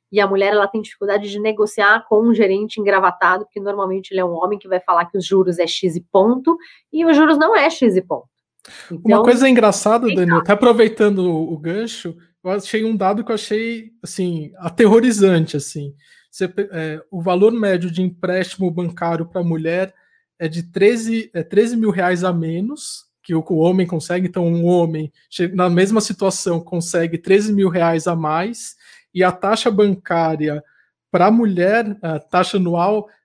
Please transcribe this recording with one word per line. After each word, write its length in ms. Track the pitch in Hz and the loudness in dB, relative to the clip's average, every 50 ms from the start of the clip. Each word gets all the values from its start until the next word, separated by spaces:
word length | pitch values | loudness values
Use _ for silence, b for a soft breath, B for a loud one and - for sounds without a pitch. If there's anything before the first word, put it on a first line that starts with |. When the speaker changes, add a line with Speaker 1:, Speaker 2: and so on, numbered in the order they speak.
| _ _ | _ _
Speaker 1:
e 100 | - 202 | -2 0
a 60 | 202 | 0
mulher, 280 | 196 196 196 196 196 208 | 2 2 0 0 2 2
ela 120 | 208 202 | 2 0
tem 160 | 202 - 220 214 | 0 -2 -6 -8
dificuldade 480 | - - - 202 202 202 208 208 208 | -10 -10 -8 -4 -2 -2 -2 -2 -4
de 80 | 196 208 | -8 -4
negociar 640 | 208 220 214 208 214 208 - - 208 202 214 226 226 - | -4 -2 -2 -2 -2 -2 -2 0 2 2 2 2 0 0
com 120 | 220 208 | 2 2
um 140 | 226 233 233 | 4 4 4
gerente 460 | 202 220 190 190 196 208 220 - 220 | 4 2 2 2 0 -4 -6 -6 -4
engravatado, 640 | 208 196 196 190 185 185 180 - 196 175 185 196 214 | -2 0 2 2 2 0 0 0 0 0 0 0 -4
porque 160 | - - 208 | -8 -12 -10
normalmente 500 | 196 202 202 202 196 185 190 196 190 - | -8 -6 -4 -4 -4 -4 -4 -6 -6 -6
ele 100 | 196 190 | -4 -2
é 40 | 185 | -2
um 100 | 180 170 | -2 -2
homem 240 | 165 170 196 208 202 | -2 -4 -4 -4 -4
que 80 | - | -6
vai 140 | 190 185 180 | -4 -4 -2
falar 240 | 180 - 180 170 175 | 0 0 0 0 0
que 120 | 175 - | -2 -4
os 80 | 202 175 | -6 -4
juros 360 | - 196 196 190 180 175 170 | 0 2 2 2 2 0 -2
é 80 | 175 165 | -2 -2
X 260 | - - - 185 160 | -2 -2 -4 -4 -4
e 60 | 175 | -4
ponto, 580 | 175 _ - 196 190 220 247 262 262 320 330 339 b b b b b b - | -4 _ 2 4 4 4 2 0 0 0 -2 -2 b b b b b b -4
e 120 | 311 330 | 0 2
os 120 | 330 320 | 4 4
juros 220 | 285 311 302 320 285 | 6 6 4 4 4
não 160 | 311 339 453 | 4 4 4
é 160 | 392 285 320 | 4 2 2
X 240 | 320 - 269 226 190 | 0 0 0 2 2
e 80 | 185 180 | 0 -2
ponto. 240 | - 156 123 - _ _ _ _ _ _ _ _ B B B B B | -4 -6 -8 -10 _ _ _ _ _ _ _ _ B B B B B
Speaker 2:
Uma 100 | 175 170 175 | -14 -4 0
Speaker 1:
Então, 180 | 220 214 214 226 | 2 4 4 6
Speaker 2:
coisa 260 | 240 247 233 262 269 | 4 4 4 4 4
engraçada, 580 | 254 233 220 208 196 - - 202 220 233 240 | 6 6 6 4 2 2 2 0 2 2 2
Speaker 1:
tem 100 | 233 190 | 0 0
Speaker 2:
Daniel, 200 | 190 180 175 170 165 | 0 2 2 2 2
Speaker 1:
que 40 | 151 | 2
Speaker 2:
até 100 | - 202 | 2 2
aproveitando 680 | 208 208 247 233 214 226 220 226 - 220 208 202 190 | 4 4 4 4 4 4 2 2 2 2 2 2 0
o, 340 | 180 180 170 160 165 156 170 | 0 -2 -2 -2 -4 -4 -6
o 20 | |
gancho, 580 | 151 147 165 170 202 226 233 - - - 175 160 b b b b b - | -8 -6 -6 -6 -6 -6 -8 -10 -12 -14 -14 -14 b b b b b -8
eu 60 | 180 | -6
achei 340 | 190 208 196 - - 220 220 | -6 -6 -6 -4 -4 -4 -2
um 100 | 226 226 | -2 -2
dado 300 | 202 196 185 208 208 233 | 0 0 0 0 -2 -2
que 60 | - | -4
eu 40 | 233 | -6
achei, 580 | 208 214 - 208 214 226 233 233 226 226 - - _ - | -6 -4 -4 -4 -4 -4 -4 -6 -8 -12 -16 -20 _ -18
assim, 500 | 170 - - 190 180 170 160 151 147 - - | -12 -8 -6 -4 -4 -4 -6 -8 -10 -14 -12
aterrorizante, 1000 | 180 170 - - 233 208 208 226 226 254 226 202 202 196 185 165 160 156 - | -10 -6 0 4 4 6 6 6 4 4 2 4 4 4 4 4 2 0 -4
assim. 380 | 147 139 - - 156 143 143 143 b b b b b b b | -6 -8 -8 -10 -12 -12 -12 -14 b b b b b b b
Você 180 | b - 190 180 | b -8 -8 -6
pe-, 200 | 180 - 202 196 | -4 -6 -6 -6
é, 320 | 190 165 160 160 151 160 - _ | -6 -8 -8 -8 -10 -12 -14 _
o 120 | - 180 165 | -10 -6 -4
valor 280 | 190 180 180 196 220 233 | -2 2 4 4 4 4
médio 380 | 240 214 202 190 180 170 185 | 2 0 0 0 0 -2 -4
de 120 | 165 170 185 | -4 -4 -4
empréstimo 680 | 185 180 - - 180 180 185 185 185 - - 190 180 | -4 -4 -6 -4 -4 -2 -2 -4 -4 -6 -4 -4 -4
bancário 540 | 165 170 180 170 170 - 175 170 170 165 165 | -2 -4 -4 -6 -6 -6 -4 -4 -4 -4 -6
pra 180 | 170 - 185 175 | -6 -6 -4 -4
mulher 520 | 170 165 160 156 160 170 180 190 190 - _ _ _ _ _ _ _ _ - | -2 -2 -2 -2 -2 -2 -2 -4 -6 -8 _ _ _ _ _ _ _ _ -8
é 100 | 170 160 | -8 -8
de 140 | 156 170 170 - | -6 -8 -10 -8
treze, 600 | - 190 190 208 247 226 226 226 226 226 220 - - | -2 2 4 4 4 2 0 -4 -4 -4 -6 -6 -8
é 100 | 180 160 | -8 -8
treze 340 | - - 190 233 233 247 233 | -2 2 2 2 2 0 -2
mil 120 | 220 214 | 0 0
reais 340 | 185 180 180 180 180 175 175 | 0 0 0 0 0 0 -2
a 80 | 185 175 | -2 -2
menos 760 | 170 165 160 165 170 190 233 285 302 - - - - - _ _ _ _ | -2 -2 -4 -4 -4 -6 -6 -8 -10 -12 -14 -16 -16 -18 _ _ _ _
que 120 | - 175 | -4 -4
o, 80 | 160 156 | -4 -2
que 100 | - 190 | -2 0
o 40 | 156 | 2
homem 280 | 160 170 185 190 185 | 2 2 2 2 0
consegue. 400 | 175 180 160 - - 175 180 185 | -2 -4 -6 -6 -4 -4 -2 -2
Então, 200 | 175 180 190 175 | -4 -2 -2 -2
um 200 | 170 170 170 170 | 0 0 0 2
homem 440 | 175 180 180 170 165 160 156 156 147 - _ _ _ | 2 2 2 2 0 -2 -4 -8 -10 -12 _ _ _
che-, 180 | - - 180 175 | -6 -4 -4 -2
na 220 | 190 190 180 180 | -2 0 0 2
mesma 300 | 175 170 185 196 214 220 | 2 2 2 2 2 0
situação 600 | 214 - 202 - 208 190 185 - - 190 175 165 | 0 -2 -4 -2 -2 -2 -2 -2 -2 -2 -4 -4
consegue 560 | 170 - - 175 170 170 - 175 165 165 165 | -4 -6 -6 -6 -4 -2 -2 -2 -2 -2 -4
treze 360 | 165 - - 190 202 208 214 208 | -4 0 2 2 2 2 2 0
mil 160 | 196 196 185 | 2 2 2
reais 360 | 165 180 170 170 165 165 160 | 2 2 2 2 0 0 0
a 100 | 180 175 | -2 -2
mais, 600 | 165 160 151 156 160 180 214 240 - - - - b b b b b b b b | -2 -2 -2 -2 -2 -4 -4 -8 -10 -14 -16 -18 b b b b b b b b
e 100 | 175 185 | 0 0
a 80 | 180 175 | 0 0
taxa 380 | - - 196 214 220 - 254 | 0 -2 0 0 0 0 0
bancária 920 | 208 190 208 202 196 185 - - 180 170 165 160 160 151 151 151 147 147 147 _ _ _ _ _ _ _ _ _ | 2 2 2 2 2 -2 -4 -2 -2 0 0 0 -2 -2 -2 -4 -4 -6 -8 _ _ _ _ _ _ _ _ _
pra 200 | - 180 175 202 | 0 2 4 4
mulher, 680 | 220 233 240 214 190 175 175 185 208 233 233 214 202 - - | 4 4 2 2 0 0 2 2 2 0 0 -2 -6 -8 -6
a 160 | 165 160 151 | -6 -6 -6
taxa 400 | - _ - 180 180 180 - 202 | -6 _ -2 0 0 0 0 -2
anual, 500 | 185 175 170 170 170 190 208 214 208 208 b b b | 0 0 0 0 0 0 0 -2 -4 -6 b b b